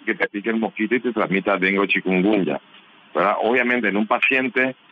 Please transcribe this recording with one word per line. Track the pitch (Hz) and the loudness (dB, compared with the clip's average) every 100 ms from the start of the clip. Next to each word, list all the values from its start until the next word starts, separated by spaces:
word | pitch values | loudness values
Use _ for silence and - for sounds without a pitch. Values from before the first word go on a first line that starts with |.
que | - 92 | -6 -4
te | 98 | -4
pique | 104 107 | -4 -4
el | 113 | -2
mosquito | 104 - 107 131 | -2 -4 -2 -2
y | |
te | 123 | -2
transmita | 113 82 95 98 95 | -2 -2 0 0 0
dengue | 95 98 | 0 0
o | 98 | 0
chikungunya, | 98 92 92 95 107 80 69 - - - - - | 0 0 2 2 2 0 -4 -8 -20 -20 -20 -6
¿verdad? | 78 95 98 | 0 0 2
Obviamente, | 110 127 123 123 107 | 2 2 2 0 0
en | 98 | 0
un | 110 | 0
paciente | 120 - 131 127 127 131 - _ | 0 0 0 0 0 -2 -4 _